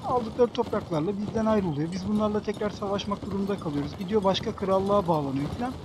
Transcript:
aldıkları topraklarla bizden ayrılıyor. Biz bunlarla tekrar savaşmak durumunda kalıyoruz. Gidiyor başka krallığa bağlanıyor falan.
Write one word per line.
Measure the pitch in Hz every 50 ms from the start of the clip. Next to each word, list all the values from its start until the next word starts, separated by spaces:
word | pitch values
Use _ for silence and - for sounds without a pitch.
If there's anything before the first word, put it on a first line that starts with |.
| -
aldıkları | 359 262 247 226 220 214 254 240 233 -
topraklarla | 240 226 - 226 208 - - 175 151 151 196 202 196
bizden | 208 - 185 226 220
ayrılıyor. | 220 220 208 190 175 143 139 156 165 185
Biz | 185 185 202
bunlarla | 214 214 214 214 208 214 208
tekrar | 214 208 - 214 208
savaşmak | 202 - 214 196 202 196 196 202 196 - -
durumunda | - 190 196 202 190 202 -
kalıyoruz. | - 170 143 143 143 147 - -
Gidiyor | 196 175 220 214 190
başka | 190 185 185 - 226 -
krallığa | - 202 180 190 190 190 196 202 202 185 170
bağlanıyor | 170 151 143 139 131 139 143 -
falan. | - - 240 262 254 -